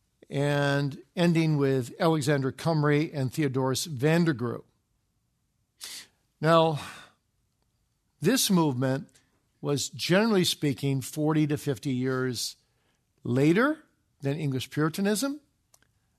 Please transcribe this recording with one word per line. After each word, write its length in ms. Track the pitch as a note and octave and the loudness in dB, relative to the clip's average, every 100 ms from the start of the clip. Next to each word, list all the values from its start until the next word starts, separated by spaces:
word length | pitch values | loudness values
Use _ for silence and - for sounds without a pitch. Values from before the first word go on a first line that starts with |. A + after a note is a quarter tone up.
| _ _ - | _ _ -10
and 680 | C#3+ C#3+ C#3+ C#3+ C#3+ C#3+ C#3 - F#3+ | -4 -2 0 0 0 -2 -6 -10 0
ending 400 | F3 E3 D#3+ D3+ | 2 4 2 2
with 380 | C3+ C3+ B2 - | 2 0 -2 -2
Alexander 540 | F3 D#3+ C3+ C#3+ C3 | 0 2 2 0 0
Cumry 580 | - D#3+ D#3+ D3 D3 D#3+ | -4 -2 2 2 2 0
and 180 | D3+ C3 | -4 -4
Theodorus 540 | - D3 C3 C3 B2+ F3 | -2 -2 0 -2 -2 -6
van 400 | C3 D3 E3 E3 | -2 2 4 2
der 80 | |
Grue. 320 | A#2+ A#2+ A2+ - _ _ _ _ _ _ _ _ _ _ _ - - - _ _ _ | 0 -6 -8 -12 _ _ _ _ _ _ _ _ _ _ _ -18 -18 -20 _ _ _
Now, 400 | D#3 E3 D#3+ D3 - - - _ _ _ _ _ _ _ _ _ _ _ | 4 4 4 0 -8 -18 -20 _ _ _ _ _ _ _ _ _ _ _
this 280 | D#3 C4 - | 0 2 2
movement 580 | F3+ D#3 B2 C3 C3+ - _ _ _ _ _ | 2 2 0 -2 -2 -6 _ _ _ _ _
was, 260 | D3 C#3+ - | -4 -2 -4
generally 560 | A#2+ - F3+ A3+ G3 | -8 0 2 4 2
speaking, 560 | F3+ - D3 C3 C#3 C3+ | 2 0 -2 -2 -2 -2
forty 480 | A#2 D#3 D3+ D#3 D3+ | -4 -2 0 2 0
to 80 | D3 | 0
fifty 360 | - C3 D3 | -4 -4 -4
years 680 | B2+ B2+ C3 B2+ A2+ - - _ _ _ _ _ _ | -2 -2 -2 -4 -4 -8 -10 _ _ _ _ _ _
later 540 | - B2 D3+ F3 C#4 D#4 _ _ _ _ | -2 2 4 4 2 0 _ _ _ _
than 160 | C#3 D3+ | -6 -4
English 340 | D3 C3 - | -4 -4 -6
Puritanism, 680 | D3 D#3+ D#3+ G3 G#3 C#4 D4 _ _ _ _ _ _ _ | -2 -2 0 -2 0 -4 -6 _ _ _ _ _ _ _